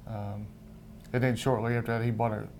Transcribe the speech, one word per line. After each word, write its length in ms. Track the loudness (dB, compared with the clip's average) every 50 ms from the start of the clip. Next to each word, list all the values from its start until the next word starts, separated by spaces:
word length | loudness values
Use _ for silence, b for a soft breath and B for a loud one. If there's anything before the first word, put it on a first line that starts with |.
| -10 -8
um, 380 | -6 -6 -4 -4 -6 -6 -8 -10 -12 -14 -18 -18 -18 -16 -16 -16 -16 -16 -8 -4 0
and 100 | 4 4
then 120 | 4 4
shortly 400 | 4 4 4 4 4 4 2 2
after 220 | 2 2 2 2 2
that 60 | 2
he 80 | 2
bought 200 | 2 2 2 2
a 120 | 2 0 -4 -6 -10